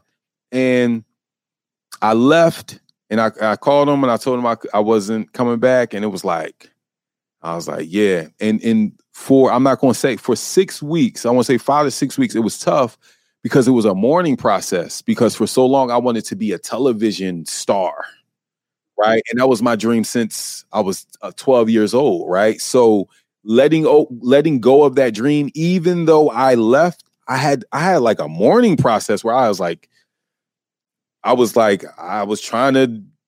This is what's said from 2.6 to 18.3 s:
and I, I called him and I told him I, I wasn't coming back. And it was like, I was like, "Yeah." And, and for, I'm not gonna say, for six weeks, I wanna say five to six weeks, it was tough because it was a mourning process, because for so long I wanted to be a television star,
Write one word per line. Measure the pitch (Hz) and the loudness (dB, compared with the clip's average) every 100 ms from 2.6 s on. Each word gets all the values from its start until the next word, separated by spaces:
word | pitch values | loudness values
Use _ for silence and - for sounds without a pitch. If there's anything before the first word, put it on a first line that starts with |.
| - - _ _ - | -12 -20 _ _ -6
and | 107 | -2
I, | 110 - | -2 -2
I | 110 101 | -4 -2
called | - 143 143 | 0 2 2
him | 143 | 0
and | 127 | 0
I | 113 | -2
told | - 123 | -2 -2
him | 120 | -2
I, | 113 - | -4 -4
I | 104 | -2
wasn't | 107 113 98 110 104 | 0 0 0 -6 -6
coming | - 120 117 | -4 -2 0
back. | 127 127 120 | 2 2 0
And | 101 | -4
it | 107 | -8
was | 95 | -6
like, | 95 82 80 - _ _ _ _ _ _ _ _ | -6 -6 -6 -14 _ _ _ _ _ _ _ _
I | 82 | -10
was | 85 80 | -10 -8
like, | 78 80 | -10 -6
"Yeah." | 98 104 90 78 - | 0 0 0 -4 -6
And, | 107 110 | -4 -2
and | 113 110 104 - _ | 0 0 0 -4 _
for, | - - 135 127 | -8 2 4 4
I'm | 120 | 2
not | 135 123 | 0 2
gonna | 131 | 0
say, | 110 131 110 | 0 -2 -4
for | - 113 | -4 -4
six | - - 190 - | -2 0 0 -4
weeks, | 147 165 120 - | -4 0 0 -2
I | 117 | 0
wanna | 123 | 0
say | 120 120 | 2 0
five | - 143 147 | 0 0 0
to | |
six | - 135 - | -2 -4 -2
weeks, | 127 | -2
it | 110 | -2
was | 107 - | -4 -4
tough | - 160 120 - _ _ _ _ | -2 0 -2 -6 _ _ _ _
because | - 143 123 | 0 2 4
it | |
was | 123 | 2
a | 107 | 2
mourning | 92 113 170 170 127 | 0 0 0 0 0
process, | 120 95 - 90 78 - | 0 -2 -2 -6 -6 -8
because | - 110 110 - | -4 0 0 0
for | 107 | -2
so | - 127 | 2 2
long | 135 127 | 2 0
I | 120 | -2
wanted | 123 113 - | -2 -4 -6
to | 98 | -6
be | 107 | -6
a | 85 | -6
television | - 117 135 110 113 90 92 85 | -8 -2 -2 0 -2 -2 -6 -8
star, | 80 - - 101 87 73 - - _ | -10 -6 -2 -2 -2 -6 -14 -20 _